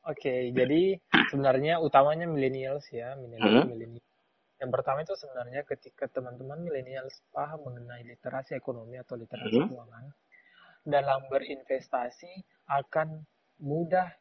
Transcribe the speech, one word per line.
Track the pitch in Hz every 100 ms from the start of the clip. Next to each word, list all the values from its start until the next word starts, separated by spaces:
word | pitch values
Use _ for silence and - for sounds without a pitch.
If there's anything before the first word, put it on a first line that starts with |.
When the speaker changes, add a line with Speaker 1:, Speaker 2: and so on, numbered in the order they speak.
| -
Speaker 1:
Oke, | 147 143 127 123 123
jadi | 127 156 190 185 _ - -
sebenarnya | 139 139 131 151 170
utamanya | 156 139 143 160
millennials | 170 151 131 131 131 143 -
ya, | 120 120
millennials, | 135 120 117 110 117
Speaker 2:
Hmm. | 170
Speaker 1:
millennials. | 113 113 117 _ _ _ _ _ _
Yang | 131
pertama | 127 131 135
itu | 170
sebenarnya | 196 143 127 123 131
ketika | 143 139 135 _ 131
teman-teman | 135 127 123 131 147
millennials | 170 139 127 131 131 - _
paham | 147 147 156
mengenai | 139 123 120 120 117
literasi | 123 123 131 135 135
ekonomi | - 120 113 127
atau | - 123
literasi | 110 110 107
Speaker 2:
Hmm. | 113 185
Speaker 1:
keuangan, | 123 117 113 139 - _ - _ _ - _
dalam | 151 143 139 135 135
berinvestasi | 135 - 135 127 131 - 127 123 - 175 190 - _
akan | - 143 - 160 160 156 151 _ _ _
mudah | 143 156 170 180 175 -